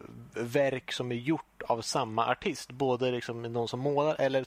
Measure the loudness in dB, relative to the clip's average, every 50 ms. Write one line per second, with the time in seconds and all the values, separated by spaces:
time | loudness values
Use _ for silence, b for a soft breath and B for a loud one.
0 | -6 -12 -16 -16 -16 -10 -6 -6 -4 0 2 4 4 4 2 -2 -4 -6 -6 -4
1 | -2 -2 -2 -2 0 0 0 0 -2 _ _ -8 0 0 0 0 0 -2 0 0
2 | 0 0 2 0 2 2 2 0 0 -4 -4 -4 -8 -12 -4 0 2 2 2 4
3 | 2 2 0 0 -2 -4 -6 -6 -6 -4 -2 -2 -2 0 -2 -2 0 2 2 4
4 | 4 2 2 4 2 4 4 2 0